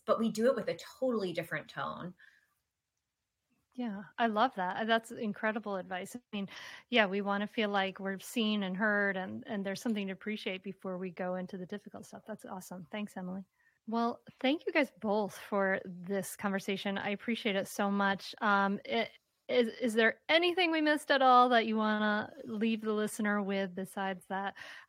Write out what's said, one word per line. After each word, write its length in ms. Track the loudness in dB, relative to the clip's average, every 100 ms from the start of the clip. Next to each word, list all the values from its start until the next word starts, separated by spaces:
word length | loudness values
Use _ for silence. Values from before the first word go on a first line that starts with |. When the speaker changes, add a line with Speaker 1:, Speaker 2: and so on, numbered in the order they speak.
| 0
Speaker 1:
but 140 | 2
we 100 | 2
do 180 | 2 2
it 80 | 2
with 140 | -2
a 80 | -6 -10 -4
totally 340 | -2 0 -2
different 340 | -4 -4 -6 -8
tone. 460 | -8 -6 -6 -10 -14 -20 _ _ _ _ _ _ _ _ _ _ _ _ _ _ -8
Speaker 2:
Yeah, 280 | -6 -6 -8 0
I 100 | 0
love 260 | 4 2 2
that. 220 | -2 -2
Uh, 80 | 2
that's 260 | 2 0
incredible 640 | -6 -6 -2 -2 -2 -4 -6
advice. 400 | -6 -8 -8 -12
I 40 | -10
mean, 160 | -8 -8 -10 -16 -18 0
yeah, 160 | 4 4
we 160 | 2
wanna 260 | 0 0 -2
feel 220 | -2 0
like 300 | 2 0 -2
we're 200 | -6 -6
seen 440 | -4 0 0 2
and 120 | 0 0
heard 420 | 2 4 2 0
and, 260 | -4 -8 -6
and 180 | -4
there's 180 | -4 -4
something 260 | -2 -2 -2
to 60 |
appreciate 500 | -6 -6 -6 -4 -6
before 340 | -8 -10 -8 -6
we 140 | -6
go 240 | -4 -4 -4
into 220 | -6 -8
the 80 | -8
difficult 400 | -10 -10 -16 -16
stuff. 180 | -16 -14
That's 200 | -14 -12
awesome. 420 | -12 -12 -14 -10
Thanks, 240 | -8 -8 -8
Emily. 260 | -8 -8 -12 _ _ _ -4
Well, 360 | 0 0 -2 -10 -2
thank 260 | 0 0 2
you 80 |
guys 180 | 2 2 0
both 380 | 0 2 0 -4 -4
for 300 | 2 2 2 -2
this 500 | -10 -4 -4 -4 -4
conversation. 600 | -2 -2 -2 -4 -2 -4
I 120 | -2
appreciate 460 | -4 -2 -2 0 -2
it 120 | -2
so 240 | 0 0
much. 420 | 2 2 0 -4 -2
Um, 380 | 2 4 4 0
it, 260 | -2 -2 -2 -6 _ _ 0
is, 200 | 2 2 0
is 120 | 0
there 220 | 4 4 4 2
anything 440 | 4 4 4 2
we 100 | 4
missed 300 | 2 2 4
at 100 | 6
all 280 | 8 8 8
that 160 | 6 4
you 120 | 2
wanna 540 | 2 2 2 0 -2 -8 -8
leave 360 | 0 0 0
the 120 | 0
listener 480 | 0 -2 0 0 0
with 340 | 0 -2 -2 -4
besides 500 | -8 -4 -4 -6 -6
that? 260 | -6 -6 -8 -14 -16